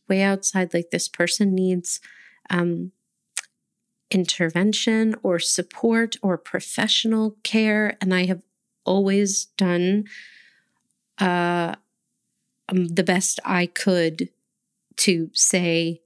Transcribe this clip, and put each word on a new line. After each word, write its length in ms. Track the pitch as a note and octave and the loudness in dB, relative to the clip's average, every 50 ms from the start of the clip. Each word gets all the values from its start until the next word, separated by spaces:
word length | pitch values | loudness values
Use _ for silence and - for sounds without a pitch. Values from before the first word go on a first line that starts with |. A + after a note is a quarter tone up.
| _ | _
way 140 | - F#3+ F#3+ | -2 0 2
outside, 520 | G3 G3 G3 F#3+ - - - F#3+ F#3 F3 - | 2 2 0 0 -2 -2 0 0 -2 0 -2
like, 160 | E3+ E3+ - | -4 -4 -2
this 160 | - E3+ - | -4 -4 -4
person 460 | - - - E3+ E3+ - - G#3 G3 F#3 | -4 -2 -2 -2 -2 0 0 2 2 2
needs, 460 | F#3 F#3 F#3 F#3 F3+ F3 - - - _ - - - - - _ _ _ - | 2 2 0 0 -2 -4 -6 -10 -10 _ -18 -20 -20 -20 -20 _ _ _ -4
um, 420 | - F3 F3 F3 E3+ E3+ F3+ F#3 _ _ _ _ _ _ _ _ - - - _ _ _ _ _ _ _ _ _ _ _ _ - | -2 -2 0 -2 -2 -4 -6 -10 _ _ _ _ _ _ _ _ -12 -12 -12 _ _ _ _ _ _ _ _ _ _ _ _ -2
intervention 1040 | - F#3+ F3 - - - F3 D#3+ D#3+ F3 F#3+ G#3+ G#3 - - A#3 A3 A3 A3+ A3 G#3+ - | 0 0 0 0 -2 -2 -2 0 0 2 2 2 0 0 0 0 2 2 2 0 -2 -2
or 160 | - G3 F3 E3+ | -2 -2 0 0
support 760 | - - - - F3 - - - - A3+ A3+ A3+ A#3 A3+ - - | 0 -2 -2 -4 -4 -8 -8 -2 0 2 2 2 0 -2 -4 -4
or 160 | - F#3+ F3 | -2 -2 -2
professional 1000 | D#3+ - - - G3+ - - - - G#3+ G#3+ - - - A3+ A3+ A3 A3 G#3+ G#3+ _ - | -2 -4 -6 -8 -8 -6 -6 -4 -2 0 0 0 0 0 0 0 0 0 -2 -4 _ -8
care." 540 | - - A3 A3 G#3+ G#3 G#3+ G#3+ G#3+ - - | -2 0 2 2 2 2 2 0 -2 -2 -4
And 140 | G3 F#3 F#3 | -2 0 2
I 120 | F3+ F3+ | 2 2
have 160 | F#3 F#3 F3+ - _ _ _ _ _ _ _ - | 0 -2 -4 -6 _ _ _ _ _ _ _ -2
always 600 | F#3 F#3 G3 G3 G3 G3 G3+ G#3 G3 G3 - - _ - | 0 2 2 2 2 2 2 2 2 0 -4 -6 _ -2
done, 480 | - F#3+ F3+ F3 F3 F3 F#3 G3 G#3 G#3 G#3 - - - - - - - - _ _ _ _ _ _ _ _ _ _ _ _ _ - | 0 0 2 2 2 2 2 2 0 -2 -4 -12 -20 -20 -20 -20 -20 -20 -20 _ _ _ _ _ _ _ _ _ _ _ _ _ -2
uh, 560 | G3 F#3 F3 F3 F3 F3 F3 F3 E3+ E3+ - - _ _ _ _ _ _ _ _ _ _ _ _ _ _ _ _ - - | -2 0 0 0 0 0 0 0 -2 -4 -6 -10 _ _ _ _ _ _ _ _ _ _ _ _ _ _ _ _ -8 -2
um, 180 | F#3+ F#3 F3+ | 0 0 0
the 160 | E3 E3+ F#3+ F3+ | 0 0 0 2
best 360 | F#3+ F3+ G3 - - - - - | 2 2 2 2 -2 -4 -6 -4
I 220 | - F#3+ F3 F3 | -2 0 0 0
could 640 | F3 - - - G3 F#3 F3 E3 E3 D#3+ - - - _ _ _ _ _ _ _ _ _ _ _ _ - | -2 -2 -2 0 2 2 2 2 0 -2 -4 -8 -10 _ _ _ _ _ _ _ _ _ _ _ _ -6
to 320 | - - G#3 F3 E3 D#3+ D#3+ - | -2 0 2 2 0 0 -4 0
say 680 | - - - - F3+ F3+ E3+ E3 E3+ E3 E3 E3+ - _ | 0 2 2 2 2 2 2 2 2 0 -2 -4 -8 _